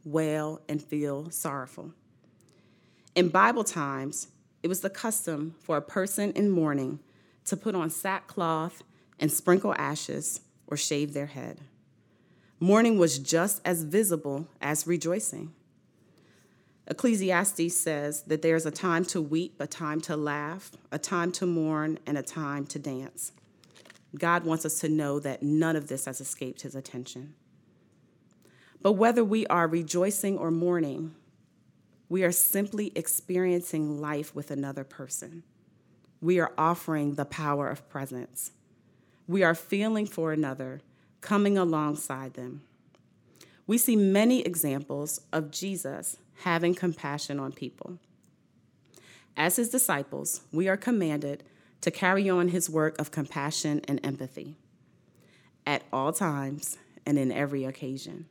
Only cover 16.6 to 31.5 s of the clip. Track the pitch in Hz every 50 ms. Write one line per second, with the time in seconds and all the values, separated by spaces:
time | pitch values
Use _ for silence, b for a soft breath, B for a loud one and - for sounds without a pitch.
16.6 | b b b b b - - - - 247 226 202 190 185 180 175 196 190 - -
17.6 | 165 170 170 - - 165 156 147 147 147 151 - - - 156 151 156 165 160 160
18.6 | 160 156 151 - - 185 170 165 185 175 - 185 156 143 151 160 180 175 - _
19.6 | 143 151 - - 165 151 151 160 156 - 160 151 151 147 143 147 147 147 165 190
20.6 | - - - - _ - - 156 - - 190 175 170 175 175 - 190 180 170 165
21.6 | 160 156 156 151 151 156 156 - - - 147 143 135 - - 165 156 143 143 143
22.6 | 143 - - 156 143 147 135 127 135 - _ - - - _ _ _ _ _ B
23.6 | B B B B B B B B B B - 151 - 170 170 175 170 165 160 160
24.6 | - 156 - - - 156 156 156 151 143 143 147 147 139 131 - 139 147 151 156
25.6 | 165 160 160 156 143 147 131 135 - 135 131 - 135 - - - 139 127 123 -
26.6 | - 135 127 135 135 - - 123 127 - - 127 131 147 151 _ _ _ _ _
27.6 | _ _ _ _ _ _ _ _ _ _ _ _ _ _ _ _ b b b b
28.6 | b b b b - 196 214 185 220 233 233 240 226 202 208 220 220 - - 175
29.6 | 170 160 160 170 165 151 - 175 180 196 202 - - 196 196 185 - 165 165 165
30.6 | 170 175 175 175 160 143 135 151 160 160 160 - _ _ _ _ _ _